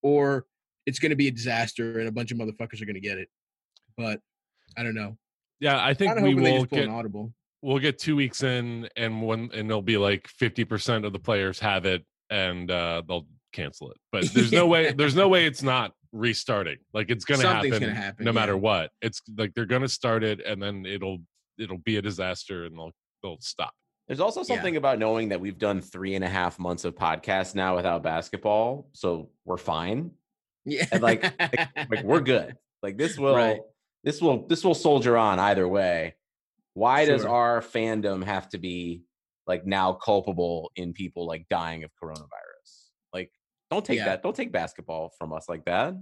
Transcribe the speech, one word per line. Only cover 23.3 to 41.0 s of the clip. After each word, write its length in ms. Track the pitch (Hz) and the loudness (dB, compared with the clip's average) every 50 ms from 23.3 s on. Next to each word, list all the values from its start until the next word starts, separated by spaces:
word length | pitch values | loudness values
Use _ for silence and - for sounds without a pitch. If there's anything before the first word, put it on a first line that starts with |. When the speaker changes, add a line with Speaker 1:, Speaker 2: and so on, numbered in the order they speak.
| 82 - | -12 -10
Speaker 2:
stop. 320 | - - - - 80 65 - _ _ _ _ _ _ | -12 -12 -8 -8 -8 -8 -8 _ _ _ _ _ _
Speaker 3:
There's 140 | _ 135 139 | _ -4 0
also 200 | 175 220 - 370 359 | 0 0 0 -4 -4
Speaker 1:
Yeah. 40 | - 254 | -2 -2
Speaker 3:
something 220 | - - 185 170 | -2 -2 -2 -2
about 240 | 156 139 139 131 110 | 0 2 2 2 2
knowing 300 | 110 110 110 113 113 107 | 2 2 2 0 0 -2
that 100 | 98 87 | -2 -4
we've 180 | 90 101 95 - | -4 -6 -6 -2
done 220 | - 104 101 95 | 0 0 0 0
three 340 | - - - 92 95 95 95 | -4 -8 -12 -8 -6 -4 -2
and 80 | 98 95 | -2 -2
a 40 | 90 | 0
half 320 | 95 95 90 87 - - | 0 0 0 0 -2 -4
months 240 | 90 87 87 82 - | -4 -4 -4 -4 -4
of 100 | 87 82 | -6 -4
podcasts 640 | - 98 82 80 80 - - 98 95 92 - - | -2 0 0 0 0 -2 -2 0 0 -2 -2 -2
now 180 | 101 92 92 92 | -2 0 0 0
without 300 | 87 87 92 85 82 80 | 0 0 0 -2 0 -2
basketball, 840 | 82 80 82 85 - - 95 - 107 104 107 113 120 131 143 143 _ _ | -2 -4 -4 -6 -6 -10 -4 0 2 2 2 2 0 -2 -6 -10 _ _
so 380 | - - 92 87 82 78 - _ _ _ | -6 -2 -2 -2 -2 -6 -12 _ _ _
we're 120 | 92 90 | -8 -8
fine. 560 | 87 - - 82 80 82 90 107 127 165 170 - _ _ _ _ _ _ _ _ _ _ | -6 -4 -4 -2 -2 -2 -2 -4 -4 -6 -8 -12 _ _ _ _ _ _ _ _ _ _
Speaker 1:
Yeah. 220 | 139 147 131 170 - - | -8 -4 -4 -2 0 0
Speaker 3:
And, 100 | 190 117 | 2 4
like, 220 | 117 113 - - 185 - - | 4 4 4 2 -2 0 0
like, 280 | 175 165 - 165 165 143 _ 151 147 113 | -2 -2 0 -2 -2 -2 _ -10 -4 -4
like, 140 | 117 - - | -4 -4 2
we're 160 | 98 139 170 | 2 2 2
good. 360 | 139 127 131 110 78 - - _ _ _ _ _ | 4 4 2 2 0 -2 -12 _ _ _ _ _
Like, 160 | - 101 98 | -8 -8 -4
this 220 | 104 147 160 - 127 | -2 -4 -4 -2 0
will, 160 | 139 139 135 | 2 4 4
Speaker 1:
Right. 240 | 123 117 110 110 104 - - _ _ _ _ _ _ _ | 6 4 4 2 -2 -4 -16 _ _ _ _ _ _ _
Speaker 3:
this 160 | 147 147 - 175 | -4 -2 2 4
will, 240 | 160 135 113 - | 4 4 2 2
this 160 | - 165 165 - | 0 0 2 4
will 100 | 190 165 | 2 2
soldier 400 | - - 165 147 135 117 123 117 | 4 6 6 6 6 6 6 6
on 240 | 117 113 107 95 92 | 6 6 6 4 4
either 260 | 95 104 101 95 92 | 4 4 4 4 4
way. 480 | 90 92 101 95 90 87 82 82 85 - _ _ _ _ _ _ _ _ _ _ _ _ | 2 2 2 2 2 2 0 -2 -4 -8 _ _ _ _ _ _ _ _ _ _ _ _
Why 320 | 92 107 120 131 143 151 | 0 4 4 6 6 6
does 160 | 151 143 131 107 | 6 4 4 2
Speaker 1:
Sure. 80 | 107 | 2
Speaker 3:
our 300 | 117 120 120 120 120 117 | 2 4 4 4 2 0
fandom 640 | 113 - - 117 113 113 110 107 104 104 98 95 92 | -2 -2 -2 -2 0 0 -2 -2 -2 -2 -2 -2 -4
have 260 | 98 101 95 90 - | -4 -4 -4 -6 -8
to 80 | - 95 | -12 -10
be, 440 | 85 92 90 87 87 87 85 87 - _ _ _ _ _ _ _ _ - | -8 -6 -6 -6 -6 -8 -8 -10 -14 _ _ _ _ _ _ _ _ -4
like, 180 | 90 85 82 | -4 -2 -2
now 280 | 98 98 95 95 92 92 | -2 0 2 2 2 0
culpable 760 | 92 - - 104 101 92 - 92 85 87 87 85 82 80 85 _ | 0 0 2 2 2 2 0 -2 -2 -2 -2 -2 -4 -6 -10 _
in 160 | - 90 87 85 | -10 -8 -8 -8
people, 340 | - | -10